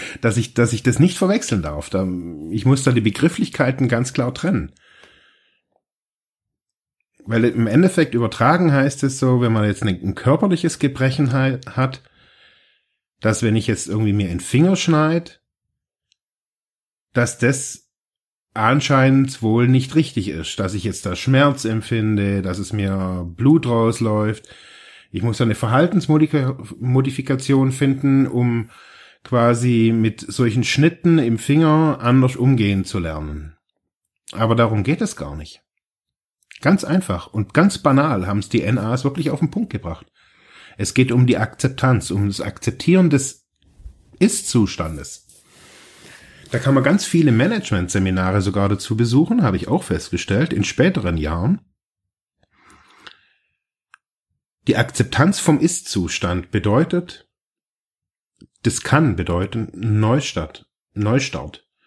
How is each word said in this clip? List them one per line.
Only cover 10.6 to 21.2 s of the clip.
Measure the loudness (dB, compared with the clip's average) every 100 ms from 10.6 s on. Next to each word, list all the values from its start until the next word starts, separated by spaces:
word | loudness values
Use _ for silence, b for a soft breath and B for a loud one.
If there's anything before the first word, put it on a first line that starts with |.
| -2 -2
Gebrechen | -2 0 -2 0 0
ha-, | 0 -2 -4 -6
hat, | -4 -4 -4 b b b b b b b b b _ _ _
dass | -2 0
wenn | 0 0
ich | 0
jetzt | -4 -2
irgendwie | -2 0
mir | 0 -2
einen | -6
Finger | -2 2 2 2
schneid, | 2 2 2 -2 -6 -20 _ _ _ _ _ _ _ _ _ _ _ _ _ _ _ _ _
dass | -2 -2 0
das | 0 0 -6 -14 _ _ _ _ _ _ _ -2
anscheinend | 2 2 2 4 4 4 2 -2
wohl | 0 2 4
nicht | 2 2
richtig | 0 0 -2 -6
ist, | -6 -8 -6
dass | -6
ich | -4
jetzt | -6 -6 -6
da |
Schmerz | -4